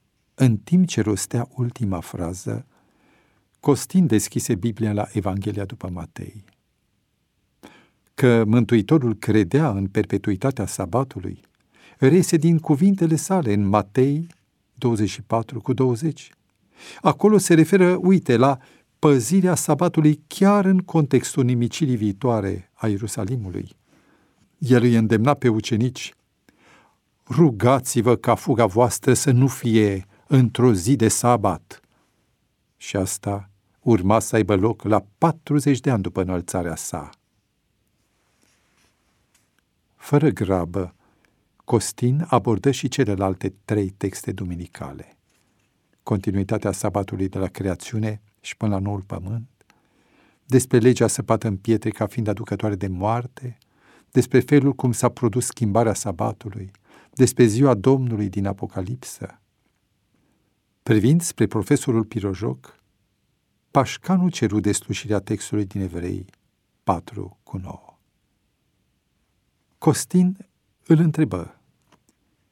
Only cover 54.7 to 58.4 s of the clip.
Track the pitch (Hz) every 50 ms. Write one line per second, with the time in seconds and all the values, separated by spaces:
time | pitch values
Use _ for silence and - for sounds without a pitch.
54.7 | 135 - - 123 113 - - - - - 127 113 101 123 - - - - 120 104
55.7 | 98 113 117 113 98 - - 107 87 87 107 113 104 - - 104 98 107 95 95
56.7 | - _ _ _ _ - _ _ _ - 127 123 - - 123 110 104 120 143 139
57.7 | 123 101 92 131 139 135 131 120 113 104 107 98 95 104